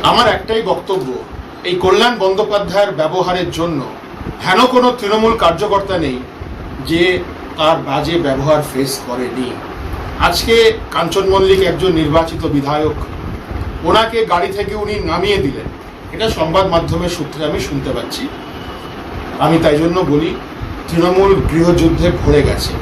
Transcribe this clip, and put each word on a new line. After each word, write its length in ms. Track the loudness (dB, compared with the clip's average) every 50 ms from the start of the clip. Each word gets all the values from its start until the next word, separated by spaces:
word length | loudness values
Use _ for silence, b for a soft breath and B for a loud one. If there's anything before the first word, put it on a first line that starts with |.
| 2
আমার 240 | 2 4 4 4
একটাই 340 | 4 2 0 -2 -2 -2 -2
বক্তব্য, 520 | 0 0 -2 -2 -2 -2 -2 -2 -2 -4 -6 -8 -8 -10 -12 -14 -14 -14 -16 -8 -4
এই 120 | -4 -2
কল্যাণ 400 | 2 4 4 6 6 6 4 2 2
বন্দ্যোপাধ্যায়ের 720 | 2 2 2 2 0 0 0 0 0 0 2 2 2 2
ব্যবহারের 600 | 2 -2 -2 0 0 0 0 0 0 0 -2 -4
জন্য 320 | -2 -2 -2 -2 -2 -4 -6 -6 -10 -14 -16 -16 -14 -12 -10 -10 -10 -6 0
হেন 180 | 2 4 4 4
কোনো 260 | 4 4 4 4 4 2 0
তৃণমূল 380 | -2 0 2 4 4 2 2
কার্যকর্তা 600 | 4 2 2 2 2 0 0 0 0 0 0 -2
নেই 220 | -2 -2 -2 -4 -6 -8 -12 -14 -14 -12 -12 -12 -12 -12 -12 -12 -10 -6
যে 320 | -2 0 2 2 2 2 0 -4 -8 -12 -12 -14 -14 -4
তার 200 | 0 2 2 2
বাজে 400 | 2 0 -2 -2 -2 -2 0 0
ব্যবহার 460 | 0 0 0 0 0 2 2 2 2 2 -2 -2
ফেস 260 | -2 -2 -2 -4 -6 -6
করেনি। 440 | -8 -6 -4 -4 -4 -4 -4 -4 -6 -6 -10 -10 -12 -12 -10 -8 -8 -8 -8 -8 -10 -4 0
আজকে 540 | 0 0 0 0 2 4 6 6 6 6 4 2 -6 -4
কাঞ্চন 380 | -4 -2 -2 0 0 0 2 2
মল্লিক 320 | 4 4 6 6 6 4
একজন 320 | 4 2 2 2 2 2 2
নির্বাচিত 520 | 2 2 2 2 2 2 0 -4 -4 -4
বিধায়ক, 480 | 0 0 0 0 0 -2 0 0 -2 -2 -4 -8 -8 -8 -10 -10 -8 -10 -10 -10 -8 -8 -6 -6 -6 -8 -4 -2
ওনাকে 420 | 2 2 2 2 2 0 -2 0
গাড়ি 220 | 2 0 0 0
থেকে 280 | -2 -4 -4 -4 -4 -4
উনি 240 | -6 -4 -4 -4 -4
নামিয়ে 380 | -4 -4 -2 -2 0 0 2
দিলেন, 280 | 2 0 -2 -2 -4 -8 -10 -12 -12 -16 -16 -18 -16 -16 -14 -6
এটা 160 | -4 -2 -2
সংবাদ 380 | 0 0 -2 0 2 2 2
মাধ্যমের 420 | 2 2 0 0 0 -2 -2 -2 -4
সূত্রে 360 | -4 -4 -6 -8 -6 -6 -4
আমি 140 | -4 -2 -4
শুনতে 300 | -4 -4 -4 -4 -4 -4 -4
পাচ্ছি। 340 | -4 -6 -6 -6 -6 -6 -8 -8 -10 -12 -12 -12 -12 -12 -12 -12 -12 -12 -14 -14 -12 -12 -12 -10 -10 -10 -10 -4 -2
আমি 180 | 2 2 2 4 4
তাই 140 | 4 4
জন্য 220 | 4 2 2 2 0 2 2
বলি, 260 | 2 2 2 0 -4 -6 -10 -14 -12 -10 -10 -10 -10 -10 -8
তৃণমূল 480 | -2 0 2 2 4 4 6 6 6 6 4 4 2
গৃহযুদ্ধে 600 | 2 4 4 4 4 6 4 4 4 4 2 2 2 2 2
ভরে 160 | 4 4 6
গেছে। 320 | 4 4 0 0 -2 -4 -6 -6